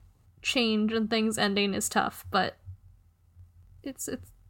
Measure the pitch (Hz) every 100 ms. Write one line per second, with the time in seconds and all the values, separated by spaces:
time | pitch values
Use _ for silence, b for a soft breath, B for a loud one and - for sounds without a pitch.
0 | - _ - - - 269 226 214 214 226
1 | 214 226 220 214 208 202 202 196 - 214
2 | - - - 190 180 - - - - -
3 | _ _ _ - - - - - 285 262
4 | - 254 - -